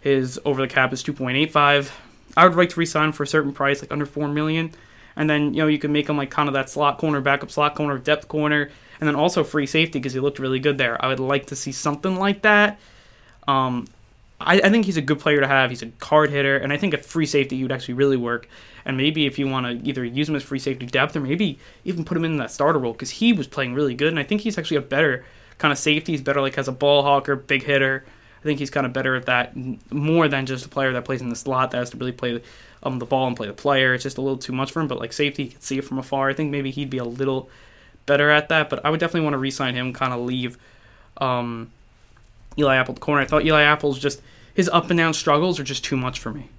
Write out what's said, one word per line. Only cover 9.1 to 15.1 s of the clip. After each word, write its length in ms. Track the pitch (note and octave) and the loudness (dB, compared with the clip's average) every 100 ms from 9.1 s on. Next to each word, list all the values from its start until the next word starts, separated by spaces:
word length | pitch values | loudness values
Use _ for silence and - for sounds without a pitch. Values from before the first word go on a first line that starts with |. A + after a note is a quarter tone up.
| D3 | 2
also 280 | E3 - | 2 2
free 220 | D3 D#3 C#3 | 0 0 0
safety 340 | D#3+ D#3+ C#3+ | 0 0 -2
'cause 140 | C3 | -4
he 60 | C3 | -2
looked 200 | C#3 C#3 | -4 -2
really 200 | C3 C3 | -4 0
good 180 | C#3+ C#3 | 0 0
there. 260 | B2 A#2 | 0 0
I 60 | C3 | -2
would 100 | C3 | -2
like 280 | C3 C#3 - | 0 -2 -2
to 80 | C#3 | -10
see 180 | - | -8
something 420 | C3 D#3 D3 F#3+ F#3 | -4 -4 -2 -2 0
like 280 | G3 G3+ | 0 2
that. 360 | G#3+ G#3 G#3 G#3 - - - - - - - | 4 6 4 0 -18 -20 -20 -20 -20 -10 -2
Um, 420 | C3+ C3 B2 - - - _ _ - | 0 0 -2 -6 -18 -20 _ _ -8
I, 220 | - F#3+ | 2 4
I 80 | G3 | 6
think 160 | A3+ F#3+ | 4 2
he's 100 | E3 | -2
a 60 | |
good 180 | C#3 | 0